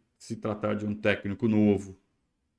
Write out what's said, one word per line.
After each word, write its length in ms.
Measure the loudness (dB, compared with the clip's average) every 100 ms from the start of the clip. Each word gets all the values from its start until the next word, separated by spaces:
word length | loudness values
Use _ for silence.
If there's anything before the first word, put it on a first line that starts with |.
| _ _
se 180 | -12 -8
tratar 380 | -6 -4 -2
de 120 | -2 -4
um 80 |
técnico 540 | -2 0 0 -2 -2 2
novo 500 | 4 4 4 -2 -18 _ _ _ _ _